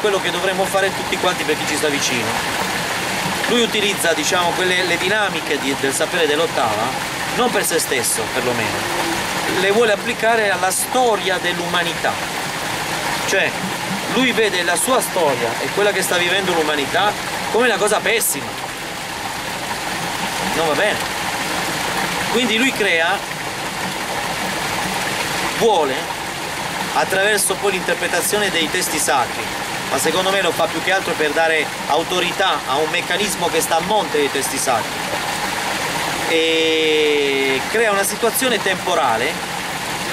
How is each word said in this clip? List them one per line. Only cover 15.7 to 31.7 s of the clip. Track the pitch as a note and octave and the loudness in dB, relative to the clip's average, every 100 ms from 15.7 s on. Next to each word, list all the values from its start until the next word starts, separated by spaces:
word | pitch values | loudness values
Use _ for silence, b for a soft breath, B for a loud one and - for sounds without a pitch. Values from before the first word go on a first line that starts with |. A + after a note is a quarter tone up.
quella | F#3+ G#3 | 2 2
che | F#3+ | 2
sta | E3+ F3+ | 2 2
vivendo | F3 F#3+ F#3+ | 2 2 2
l'umanità | E3+ D3+ D3 B2+ E3 G#3 G3+ - - - | 2 2 0 0 2 2 0 -4 -4 0
come | G#3+ B3 | 2 4
una | G3 | 4
cosa | G#3 G#3 | 2 2
pessima. | F#3 A3 - C#3+ A#2 - - - - - - - - - - - - - - - - - - - F#3 D3+ | 2 2 0 -2 -4 -6 -8 -8 -8 -8 -8 -6 -6 -6 -6 -6 -6 -4 -4 -4 -4 -4 -4 -2 -2 0
Non | D#3+ | 2
va | |
bene. | C#3+ G3+ - - - - - - - - - - - - - - | 2 2 0 -2 -4 -4 -4 -2 -2 -2 -2 -2 -2 -2 -2 0
Quindi | A#3 B3 A3 | 0 2 2
lui | C4 | 2
crea, | - G3+ E3 E3+ G3 - - - - - - - - - - - - - - - - - - - - - - - - | 2 2 2 2 0 -2 -8 -6 -6 -6 -6 -4 -4 -4 -4 -4 -4 -4 -4 -4 -2 -2 -2 -2 -2 -2 -2 -2 2
vuole, | A3 F3+ C#3+ C#3 E3 - - - - - - - - | 2 4 2 0 -4 -6 -6 -6 -6 -6 -6 -4 -2
attraverso | C#3+ D#3+ F#3+ G3+ G#3 - | 0 0 2 2 2 0
poi | F#3 G3+ | 0 0
l'interpretazione | F#3 E3+ F3 F3 F3 - G#3 G3 | 0 0 -2 0 0 0 0 2
dei | E3 D3+ | 0 0
testi | F#3 D#3+ D#3 | 0 0 0
sacri, | E3 C#3 A2+ - A2 - - - - | 2 2 2 -2 -6 -6 -6 -6 -2
ma | C3+ | 0
secondo | E3 E3+ F#3+ | 2 2 2
me | G3 | 2
lo | F3 | 2
fa | - D#3+ | 2 0
più | D#3+ | 0
che | E3+ | 0
altro | F#3+ F3 | 0 0
per | D3+ D3+ | 0 0
dare | D3 D#3+ D#3 C#3+ | 2 4 2 0